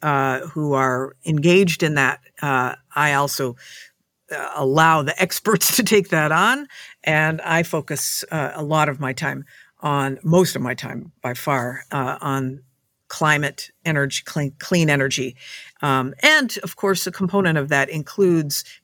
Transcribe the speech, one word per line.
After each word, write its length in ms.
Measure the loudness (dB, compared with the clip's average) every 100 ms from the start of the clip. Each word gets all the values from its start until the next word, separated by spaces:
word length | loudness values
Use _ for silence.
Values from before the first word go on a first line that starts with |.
uh, 380 | 0 2 0 -2 -6
who 280 | -6 -2
are 420 | 2 2 0 -4 _ -4
engaged 560 | 0 4 6 4 2
in 120 | 0
that, 260 | 2 0 0 _ -8
uh, 340 | -2 0 -2 -6 _
I 200 | -2 2
also, 420 | 2 0 -2 -6 -6 -18 -20 -20 _ _ _ _
uh, 200 | -10 -10
allow 480 | -4 0 6 6 6
the 180 | 2 0
<laughs> 20 |
experts 540 | -2 -2 0 2 2 0
to 60 |
take 280 | 4 2 4
that 200 | 0 2
on. 380 | 2 2 0 -4 -16 -20 -8
And 380 | 0 2 2 -2
I 240 | 0 0
focus, 600 | 0 -4 -4 -6 -6 -6 -6
uh, 220 | -4 -4
a 80 | -6
lot 260 | -2 2 2
of 120 | 0
my 120 | -6
time 320 | -4 -6 -6 -12 -20 -20 _
on, 380 | -2 0 0 -2
most 320 | 2 4 4
of 80 | 0
my 120 | -4
time 360 | -6 -8 -10 -12 _
by 120 | -8
far, 480 | -6 -2 -2 -2 -8 -8
uh, 280 | -4 -4 -4
on 420 | -4 -2 -4 -8 _ _ _ _ _
climate, 640 | -2 2 2 0 -6 -18 _
energy, 380 | -4 -2 -2 -4
clean, 280 | -6 -4 -4 -6
clean 320 | -2 2 4
energy. 460 | 2 0 -2 -6 -10 -20 -20 -20 -6
Um, 320 | 0 0 0 0
and 360 | 2 4 0 -6
of 100 | -10
course, 320 | -4 -2 0 -2
a 60 |
component 460 | -4 -2 2 2 2
of 100 | 2
that 200 | 0 0
includes 760 | -4 -10 0 4 4 0 -6 -8 -12